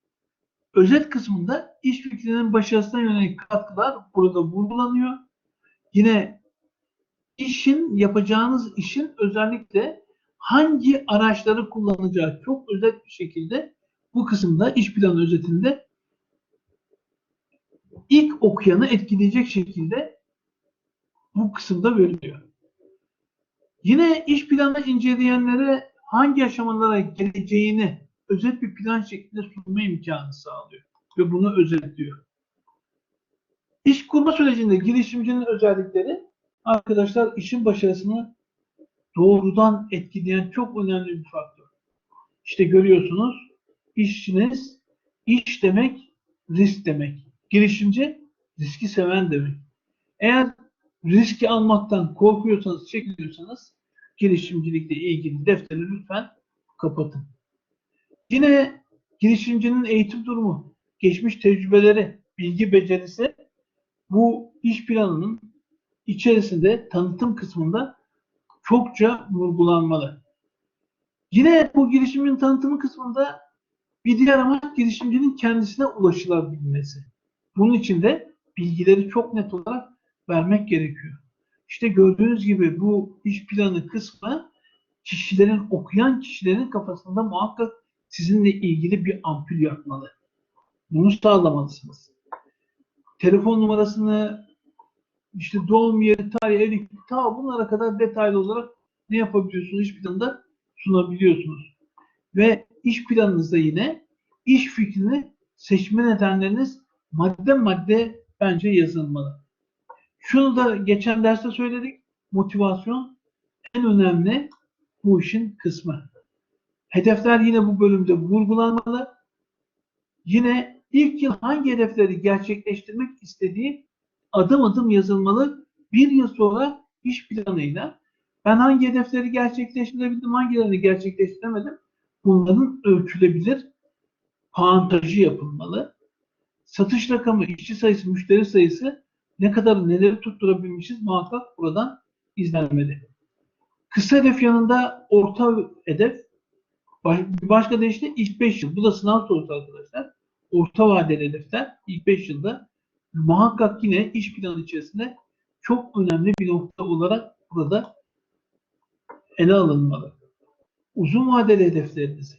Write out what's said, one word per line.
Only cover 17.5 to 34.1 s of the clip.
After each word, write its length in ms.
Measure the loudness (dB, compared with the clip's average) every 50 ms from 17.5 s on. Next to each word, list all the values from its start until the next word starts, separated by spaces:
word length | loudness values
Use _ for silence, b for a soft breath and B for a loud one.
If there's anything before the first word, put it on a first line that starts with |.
| _ _ _ _ _ _ _ _ -20 -20 0 _
ilk 340 | 4 6 6 4 0 2 2
okuyanı 440 | 2 2 4 2 4 4 4 4
etkileyecek 600 | 2 2 0 0 0 0 2 2 2 2 0 0
şekilde 720 | 0 -2 -4 -4 -4 -6 -8 -6 -4 -4 -6 -6 -8 -12 _ _ _ _ _ _ _ _ _ _ _ _ _ _ _ _ _ _ _ _ _ _ _ _
bu 160 | -4 -4 -4
kısımda 460 | -6 -10 -6 -6 -4 0 0 0 2
veriliyor. 440 | 2 2 2 0 -6 -10 -14 -16 -18 -20 _ _ _ _ _ _ _ _ _ _ _ _ _ _ _ _ _ _ _ _ _ _ _ _ _ _ _ 2
Yine 420 | 2 4 6 4 4 2 0 0
iş 200 | 0 0 0 2
planı 320 | 0 2 2 2 0 0 -2 -2
inceleyenlere 1080 | -2 -2 0 0 0 0 2 2 2 2 0 0 0 0 0 0 0 0 -2 -4 -10 _ _ _
hangi 400 | -2 0 2 2 2 2 2 0
aşamalara 540 | -2 -2 -4 -6 -4 -2 0 0 0 0 0
geleceğini 1080 | -2 -4 -6 -6 -6 -6 -4 -6 -6 -2 0 0 0 0 0 0 -2 -2 -4 -8 -16 _ _ _ _ -6
özet 320 | -4 -2 -2 -4 -4 -4
bir 140 | -8 -12 -10
plan 260 | -10 -6 -6 -4 -4
şeklinde 400 | -6 -8 -14 -16 -18 _ -12 -12 -12 -12 -16
sunma 280 | -18 -10 -6 -4 -4
imkanı 520 | -2 -4 -4 -6 -6 -8 -8 -8 -8 -12 -16
sağlıyor 500 | -16 -18 -18 -18 -18 -18 -20 -20 -20 _ _ _ _ _ _ _
ve 140 | -2 0 0
bunu 300 | 0 0 0 2 2 2
özetliyor. 640 | 2 2 0 -2 -4 -6 -12 -12 -12 -12 -12 -18 _ _ _ _ _ _ _ _ _ _ _ _ _ _ _ _ _ _ _ _ _ _ _ _ _ _ _ _ _ _ _ _ _
İş 220 | 2 2 2 -2
kurma 240 | -2